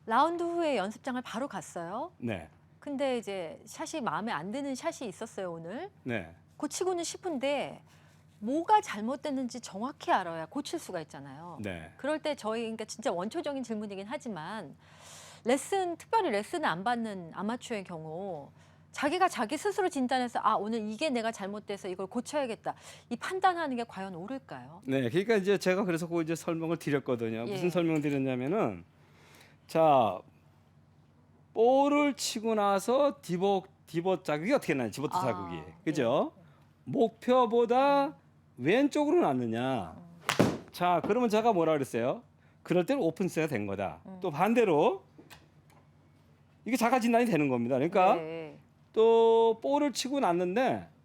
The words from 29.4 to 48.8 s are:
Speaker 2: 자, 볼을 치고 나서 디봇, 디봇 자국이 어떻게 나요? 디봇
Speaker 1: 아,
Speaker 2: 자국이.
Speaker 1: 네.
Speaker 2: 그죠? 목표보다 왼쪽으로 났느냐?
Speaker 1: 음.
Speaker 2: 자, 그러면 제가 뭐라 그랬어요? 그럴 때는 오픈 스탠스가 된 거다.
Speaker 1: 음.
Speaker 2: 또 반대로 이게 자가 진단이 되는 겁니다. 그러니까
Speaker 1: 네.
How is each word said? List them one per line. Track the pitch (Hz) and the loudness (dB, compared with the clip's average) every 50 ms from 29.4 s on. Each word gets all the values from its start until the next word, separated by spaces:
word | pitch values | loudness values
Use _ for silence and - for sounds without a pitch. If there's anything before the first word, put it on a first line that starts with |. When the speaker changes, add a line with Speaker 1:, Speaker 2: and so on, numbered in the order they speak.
| - - _ _ _ | -20 -20 _ _ _
Speaker 2:
자, | _ - 165 160 156 143 131 117 101 92 95 - - _ _ _ _ _ _ _ _ _ _ _ _ _ _ _ _ _ _ _ _ _ _ _ _ - | _ 2 4 6 8 8 8 6 4 2 -2 -8 -16 _ _ _ _ _ _ _ _ _ _ _ _ _ _ _ _ _ _ _ _ _ _ _ _ 2
볼을 | - 226 240 262 269 277 285 285 294 294 285 262 | 4 6 6 6 6 4 4 4 4 2 2 0
치고 | - - - - 233 208 226 220 | -2 -6 -6 -6 -4 -2 0 0
나서 | 214 202 202 196 196 180 233 247 277 294 285 285 - - | 2 4 4 2 2 2 0 2 2 2 2 0 -2 -6
디봇, | - 175 175 185 202 202 185 160 - - _ _ | -4 -2 0 2 2 2 0 -2 -6 -20 _ _
디봇 | - - 165 170 190 185 175 - | -6 -6 -2 0 0 0 0 0
자국이 | - 151 151 160 220 294 | -2 -2 -2 0 0 0
어떻게 | 240 - - 151 | 0 2 0 0
나요? | 135 120 107 | 0 0 -2
디봇 | - 135 135 - - | -4 -4 -6 -4 -2
Speaker 1:
아, | 180 | -2
Speaker 2:
자국이. | - 123 113 104 98 85 85 | -2 -2 -2 -2 -6 -8 -10
Speaker 1:
네. | - 147 - - - - | -10 -12 -14 -18 -8 -4
Speaker 2:
그죠? | 160 151 151 143 117 143 165 233 320 - - - - - _ _ _ _ _ _ | -4 0 2 2 2 4 2 0 0 -4 -12 -20 -20 -20 _ _ _ _ _ _
목표보다 | - 135 - 226 214 - - - 240 247 262 247 220 226 240 240 214 240 254 277 285 285 277 277 302 285 - _ _ _ _ _ _ _ | -6 0 2 0 0 0 -6 0 2 4 4 4 4 4 2 4 4 4 4 6 6 4 4 2 0 -4 -10 _ _ _ _ _ _ _
왼쪽으로 | - 123 147 202 254 294 285 - 302 294 294 339 349 | -4 2 4 4 6 4 4 4 2 2 4 4 4
났느냐? | 247 160 135 127 123 113 110 117 123 131 131 113 90 80 - - - - - - - - - - | 4 4 2 2 0 0 -2 -2 0 0 -2 -2 -4 -6 -10 -16 -18 -20 -20 -20 -4 -4 2 4
Speaker 1:
음. | - 143 - - - - - | 4 4 4 -2 -10 -14 -6
Speaker 2:
자, | - 175 180 180 165 - | 0 2 2 2 2 2
그러면 | - 208 247 247 226 | 2 0 2 2 2
제가 | 202 214 220 240 214 | 2 4 4 4 4
뭐라 | 170 165 160 156 | 4 4 4 2
그랬어요? | 147 131 - - 117 113 131 175 233 - _ _ _ _ _ _ _ _ | 2 0 -2 -2 -2 0 0 -2 -4 -8 _ _ _ _ _ _ _ _
그럴 | - 165 180 175 | 0 2 2 4
때는 | 165 269 285 196 | 2 0 2 2
오픈 | 165 160 - 196 170 | 0 0 0 -2 -2
스탠스가 | - 165 156 156 135 | 0 0 -2 0 0
된 | 107 104 | -2 -2
거다. | 98 95 95 98 87 76 - - | -4 -4 -4 -4 -4 -6 -8 -16
Speaker 1:
음. | - - - | -18 -16 -6
Speaker 2:
또 | - 180 | -6 -6
반대로 | 147 143 185 214 240 254 226 196 160 143 175 247 392 381 - _ _ - - - - - - _ _ _ _ _ - - _ _ _ _ _ _ _ _ _ _ _ _ _ _ _ _ _ | 0 0 2 4 4 4 6 6 6 6 6 4 2 0 -8 _ _ -20 -20 -20 -20 -20 -20 _ _ _ _ _ -20 -20 _ _ _ _ _ _ _ _ _ _ _ _ _ _ _ _ _
이게 | 208 240 | -2 0
자가 | 247 220 233 254 254 | 2 4 4 4 4
진단이 | 214 233 233 226 247 | 2 4 4 4 4
되는 | 220 180 151 151 139 | 4 4 2 4 2
겁니다. | 127 120 117 123 135 | 2 0 0 0 2
그러니까 | 123 139 170 165 202 185 190 226 | 2 2 2 4 6 6 6 6
Speaker 1:
네. | 165 160 160 165 165 160 151 143 151 - _ _ _ | 4 0 -6 -8 -10 -10 -12 -14 -18 -20 _ _ _